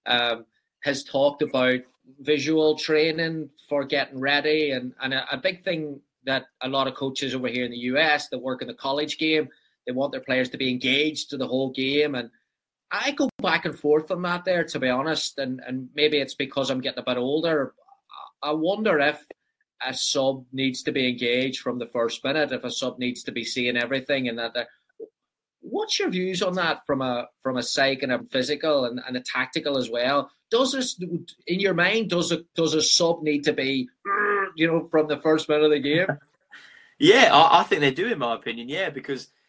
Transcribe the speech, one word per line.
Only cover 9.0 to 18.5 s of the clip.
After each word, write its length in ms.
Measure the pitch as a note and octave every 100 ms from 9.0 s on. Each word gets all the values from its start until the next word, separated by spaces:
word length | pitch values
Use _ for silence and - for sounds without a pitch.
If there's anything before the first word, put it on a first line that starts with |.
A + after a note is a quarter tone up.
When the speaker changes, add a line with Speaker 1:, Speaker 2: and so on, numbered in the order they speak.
| D3 -
Speaker 1:
game, 320 | D#3+ D#3 C3+ - _ _ -
they 60 |
want 200 | B2+ C#3
their 100 | C3+
players 260 | - B2+ B2+
to 60 | -
be 140 | C3
engaged 580 | B2 B2+ C3+ D#3 D3+ -
to 60 | C3+
the 100 | B2+
whole 260 | B2+ C3+
game. 420 | C3 C3 C#3+ D3+
And 160 | C3 A#2 _ _ _ _ _ -
I 200 | G3 B3
go 180 | C#4+ C4+ -
back 240 | F#3 E3 E3+
and 120 | C3+
forth 320 | D3 D3+ D#3
on 120 | F3
that 240 | F3+ F3 F3+
there, 180 | F3
to 140 | D#3+ C#3
be 100 | B2+
honest. 480 | B2+ D3+ D#3 - -
And, 240 | C3+ B2+ B2+
and 240 | C3 B2+
maybe 220 | D3 D3+ D3+
it's 140 | C3+
because 360 | - C3+ - C3
I'm 100 | B2+
getting 200 | B2+ B2
a 40 |
bit 140 | A#2+ B2
older. 560 | B2 D3+ E3 D#3 C3+ _ _ - _ - - -
I 100 | D3